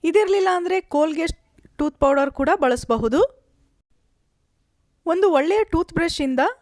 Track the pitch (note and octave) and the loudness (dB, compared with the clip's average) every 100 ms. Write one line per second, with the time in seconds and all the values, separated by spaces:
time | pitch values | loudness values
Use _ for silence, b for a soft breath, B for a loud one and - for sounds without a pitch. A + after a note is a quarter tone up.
0 | D#4+ F4 G#4 G4 F#4+ F4+ F4 F#4 - D4 | 2 2 2 2 2 0 -2 -4 -2 0
1 | D#4 D4+ E4 - _ _ _ - D4 - | 0 -2 -6 -8 _ _ _ -6 -6 0
2 | C#4 C#4 C#4 - C#4 D4 C4 A#3+ - A3+ | 0 2 0 -2 -2 0 0 -2 -2 -2
3 | A3 C4 C5 - _ _ _ _ _ _ | 0 0 0 -2 _ _ _ _ _ _
4 | _ _ _ _ _ _ _ _ _ _ | _ _ _ _ _ _ _ _ _ _
5 | E4+ F4 G4 D4+ D4+ G#4 G#4+ D#4+ F4+ - | -4 0 2 2 2 0 0 -2 -2 -2
6 | E4+ - C#4 C4 D#4 - | -4 -2 -4 0 -2 -2